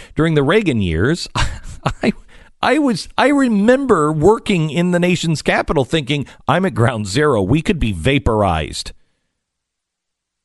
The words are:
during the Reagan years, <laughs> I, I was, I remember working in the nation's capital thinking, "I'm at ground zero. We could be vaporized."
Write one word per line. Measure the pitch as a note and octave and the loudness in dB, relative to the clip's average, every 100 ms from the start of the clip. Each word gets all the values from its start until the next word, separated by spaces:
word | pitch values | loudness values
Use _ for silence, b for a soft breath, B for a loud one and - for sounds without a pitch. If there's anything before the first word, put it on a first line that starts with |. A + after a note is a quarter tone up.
| B B | B B
during | D#3+ D3+ | 0 2
the | |
Reagan | C3+ G#3+ F3+ A#2 | 2 2 2 0
years, | F#2 D#2+ A#2+ F3 - | 0 0 0 -2 -4
<laughs> | - | -2
I, | - - - - - - - - b b b _ | -2 -4 -14 -8 -8 -4 -4 -4 b b b _
I | - C#4+ | 0 0
was, | C#4+ F3+ - - | 0 -2 -6 0
I | B3+ | 2
remember | C#4+ B3+ G#3 G#3+ C4 C4+ F3+ D3+ | 2 2 2 4 2 2 2 2
working | D#3 E3 A3+ - F#3 D#3 | 2 2 2 2 0 0
in | E3+ F3+ | 0 0
the | F3 | 2
nation's | F3+ F#3 E3 D3+ | 0 0 -2 -2
capital | - G#3 - E3+ B2 | 0 -2 0 -2 0
thinking, | D#3+ C3 D3 - B B | -2 -2 -4 -6 B B
"I'm | E3 F#3+ | 0 0
at | A2 | 0
ground | A#2 A2+ G#2 | 0 0 -4
zero. | A#2+ D3+ A2+ | 0 2 2
We | F#2+ D#3 | 2 0
could | - E3+ | 0 -2
be | A#2+ | -2
vaporized." | F2 A2 C#3 B2 G#2+ G2 D#2+ D2+ - - - _ _ _ _ _ _ _ _ _ _ _ _ _ _ | -2 0 0 0 0 0 0 -4 -10 -14 -18 _ _ _ _ _ _ _ _ _ _ _ _ _ _